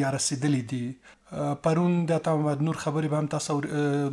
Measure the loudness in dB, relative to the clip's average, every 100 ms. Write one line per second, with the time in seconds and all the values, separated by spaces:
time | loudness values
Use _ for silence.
0 | 2 0 -2 0 2 0 0 -4 -6 -8
1 | -18 -20 _ -6 -4 0 2 4 4 2
2 | 2 0 2 0 0 0 0 0 -2 -2
3 | 0 0 0 -4 -2 -2 -2 0 0 0
4 | 0